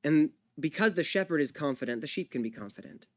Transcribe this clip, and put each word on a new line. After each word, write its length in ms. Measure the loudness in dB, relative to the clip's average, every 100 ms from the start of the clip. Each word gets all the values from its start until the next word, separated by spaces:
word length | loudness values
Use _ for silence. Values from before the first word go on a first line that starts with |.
And 260 | 6 6 4 _ _ -6
because 320 | -4 2 2
the 100 | 2
shepherd 380 | 0 0 0 0
is 100 | 0
confident, 520 | -2 -4 -2 -4 -4
the 40 | -4
sheep 240 | -6 -4
can 120 | -4
be 80 | -4
confident. 560 | -6 -14 -14 -18 -20 _